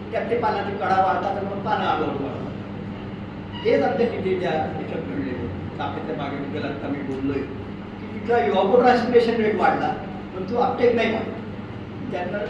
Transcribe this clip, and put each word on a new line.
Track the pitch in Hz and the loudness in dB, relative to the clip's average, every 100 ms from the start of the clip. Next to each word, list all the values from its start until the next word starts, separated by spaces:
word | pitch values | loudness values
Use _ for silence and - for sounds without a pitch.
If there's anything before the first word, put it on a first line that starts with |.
| - | -4
त्यात | 453 - | -4 0
ते | 240 | 0
पानाची | 220 196 196 196 | 2 0 -2 -2
कडा | 185 190 190 | 2 4 4
वाढतात | 175 196 196 | 2 0 -2
आणि | 196 | -4
मग | 202 214 | -4 0
पानं | 208 - | 0 2
आलोट | 156 156 - | 0 0 -2
वाढतात. | - - - - - - - - - - - - - | -4 -4 -6 -8 -8 -8 -8 -8 -10 -10 -10 -10 -10
हेच | - - - | -2 2 4
आमच्या | - - - | 2 2 0
तिथे | - 190 185 | 0 0 0
त्या | 170 | 0
याच्यात | 156 - - - - | 0 -2 -4 -6 -6
घडलेलं | 135 139 131 123 | -4 -4 -4 -4
आहे. | - - - - | -4 -6 -8 -6
चाफ्याच्या | - - 156 156 | -4 -4 -4 -4
बागेबद्दल | 139 143 139 143 - | -4 -4 -4 -4 -4
आता | - 143 | -4 -4
मी | 143 | -4
बोललोय | - 131 139 - | -4 -2 -2 -2
की | - - - - - - - - | -4 -8 -10 -10 -10 -10 -8 -6
तिथला | 233 233 | 2 2
evapotranspiration | 202 185 196 247 247 240 247 240 226 220 | 4 4 6 8 8 6 6 6 6 4
रेट | 208 - | 2 4
वाढला, | 156 - - - - - - 185 | 4 4 0 -2 -6 -10 -8 -6
पण | |
तो | 190 240 | -2 2
अपटेक | - - 240 226 | 2 4 4 4
नाही | 208 | 2
वाढला. | - - - - - - - - - - | 0 -4 -6 -10 -10 -10 -10 -10 -10 -6
त्यातनं | 180 180 208 - | -4 -4 -4 -4